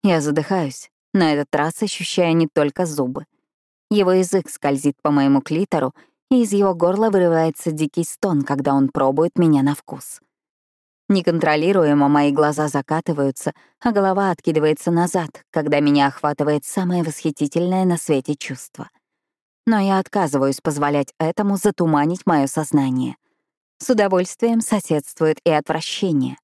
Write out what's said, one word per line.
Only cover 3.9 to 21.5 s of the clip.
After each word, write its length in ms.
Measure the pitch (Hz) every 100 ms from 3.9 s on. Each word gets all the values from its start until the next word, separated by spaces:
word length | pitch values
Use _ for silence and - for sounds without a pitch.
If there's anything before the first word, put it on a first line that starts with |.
Его 220 | 208 185
язык 360 | 185 185 196 -
скользит 460 | - 147 139 143 -
по 80 | 151
моему 300 | 147 139 139
клитору, 540 | - 156 196 160 131 - _ _ _
и 120 | 262
из 100 | 226
его 220 | 202 196
горла 360 | 175 175 190 226
вырывается 600 | 196 180 165 165 - -
дикий 340 | 156 151 -
стон, 380 | 165 - 202 151
когда 320 | 139 139 139
он 140 | 139 135
пробует 500 | - 135 139 170 -
меня 240 | 170 147
на 120 | 135
вкус. 460 | 147 - 143 - - _ _ _ _ _ _ _ _ _
Неконтролируемо 1000 | 196 175 165 160 151 165 196 151 147 139
мои 240 | 147 147
глаза 340 | 139 151 151 151
закатываются, 840 | 143 135 156 - 147 139 - - - _ _
а 120 | 240
голова 400 | 208 196 190 196
откидывается 580 | 175 - 156 151 156 -
назад, 540 | 170 175 185 160 - _
когда 280 | - 147 147
меня 300 | 147 143 139
охватывает 560 | - 147 147 147 151
самое 400 | - - 185 180
восхитительное 800 | 160 151 160 143 147 170 175 185
на 120 | 185 170
свете 380 | - 143 131
чувство. 540 | 147 - 131 - - - _ _ _ _ _ _ _ -
Но 120 | 220
я 220 | 196 190
отказываюсь 600 | 190 208 170 139 135 135
позволять 520 | - 143 143 147 143 _
этому 380 | 160 175 202